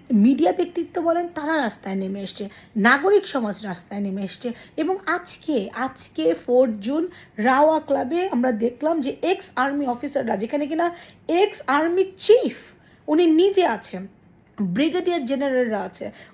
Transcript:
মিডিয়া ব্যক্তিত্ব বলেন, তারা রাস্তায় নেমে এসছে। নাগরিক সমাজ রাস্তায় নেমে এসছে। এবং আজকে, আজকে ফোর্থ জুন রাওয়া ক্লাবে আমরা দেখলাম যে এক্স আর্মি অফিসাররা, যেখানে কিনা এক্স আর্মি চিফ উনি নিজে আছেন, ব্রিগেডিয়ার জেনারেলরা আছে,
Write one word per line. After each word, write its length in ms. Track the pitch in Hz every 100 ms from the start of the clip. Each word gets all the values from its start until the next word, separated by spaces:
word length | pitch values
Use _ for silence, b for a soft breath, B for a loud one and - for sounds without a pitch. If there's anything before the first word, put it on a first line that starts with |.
| -
মিডিয়া 380 | 220 220 285 349
ব্যক্তিত্ব 480 | - 339 - 330 359
বলেন, 260 | 330 339 349
তারা 300 | 330 302 320
রাস্তায় 380 | 233 - 196 190
নেমে 260 | 190 196
এসছে। 280 | 196 - 202 B B 214
নাগরিক 520 | 220 277 359 415 392
সমাজ 380 | 269 214 - 208
রাস্তায় 360 | 170 - 202
নেমে 220 | 202 190
এসছে। 300 | 196 - 240 226 B -
এবং 200 | 294 381 311
আজকে, 640 | 349 - - - 269 196
আজকে 600 | - 262 - - - 311
ফোর্থ 400 | - - 247 262 214
জুন 260 | 202 302 349 B B -
রাওয়া 420 | 226 254 302 311 302
ক্লাবে 400 | 277 254 330 370
আমরা 200 | 247 254
দেখলাম 500 | 214 233 - 302 330
যে 140 | 262 -
এক্স 300 | 320 381 - -
আর্মি 300 | 269 285 269
অফিসাররা, 520 | 240 285 277 226 202
যেখানে 300 | 226 294 285
কিনা 280 | 320 349 339 B B -
এক্স 340 | 339 403 - -
আর্মি 380 | 285 330 359 381 -
চিফ 380 | - 480 311 - - - b b -
উনি 200 | 311 339
নিজে 380 | 311 392 392 330
আছেন, 420 | 214 - 185 190 - _ _ _ -
ব্রিগেডিয়ার 640 | 190 185 311 359 359 349 247
জেনারেলরা 560 | 269 277 254 240 208
আছে, 300 | 185 - 214 B B